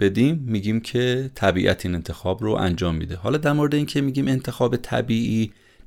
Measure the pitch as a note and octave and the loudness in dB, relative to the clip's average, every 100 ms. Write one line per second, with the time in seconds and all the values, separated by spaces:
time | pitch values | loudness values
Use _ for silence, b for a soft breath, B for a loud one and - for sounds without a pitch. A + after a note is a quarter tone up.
0 | G2+ G2+ C3 D#3+ B2+ G#2+ G2+ A2 A2+ B2 | 2 4 2 2 -2 -2 0 -2 -2 0
1 | B2 B2 C3 - G2 F#2 F#2+ F#2+ F#2 F2 | 0 0 -4 0 2 4 2 0 -2 -4
2 | E2 - F2+ F#2 G#2+ G#2+ F#2+ E2+ F2+ D#2+ | -6 -6 -4 -2 -2 0 0 0 0 -2
3 | D#2+ F2 G#2+ D3+ D3 D3 D3 D3 D3 D3 | -4 -6 -2 0 2 2 2 0 0 0
4 | C#3 C3+ C3+ C3 C3 - B2 A#2+ - A#2+ | 0 0 0 0 -2 -2 0 0 -2 -2
5 | A#2 A2+ A#2 A2 A2 b b b | 0 0 0 0 -2 b b b